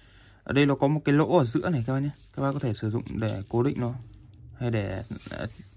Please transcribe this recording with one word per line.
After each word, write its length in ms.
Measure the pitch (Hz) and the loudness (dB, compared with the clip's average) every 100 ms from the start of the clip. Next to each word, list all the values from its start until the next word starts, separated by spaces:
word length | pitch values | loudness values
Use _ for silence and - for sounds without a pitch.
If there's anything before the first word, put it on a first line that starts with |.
| - - - - | -20 -20 -20 -12
Ở 80 | - | 0
đây 140 | 131 143 | 4 4
nó 80 | |
có 140 | 135 139 | 4 2
một 120 | 156 | 2
cái 100 | 147 | 4
lỗ 240 | 143 120 175 | 4 6 4
ở 60 | |
giữa 260 | 120 110 - | 4 0 0
này 140 | 143 117 | 0 0
các 60 | |
bác 80 | 135 | -2
nhé. 100 | 147 - - - | -2 -6 -12 -4
Các 60 | |
bác 100 | 139 | -2
có 60 | 139 | 0
thể 160 | 131 | -2
sử 160 | 101 110 | -2 -2
dụng 140 | 113 - - | -4 -4 -4
để 220 | 110 107 101 | -4 -4 -2
cố 140 | 117 | 0
định 180 | 135 - | 0 0
nó 140 | 120 127 - - - - - - | -4 -6 -12 -20 -20 -20 -18 -6
hay 140 | 120 | -2
để, 340 | 113 101 95 - - - | -2 -2 -6 -8 -12 -10
à, 160 | - 110 - - | -10 -10 -12 -20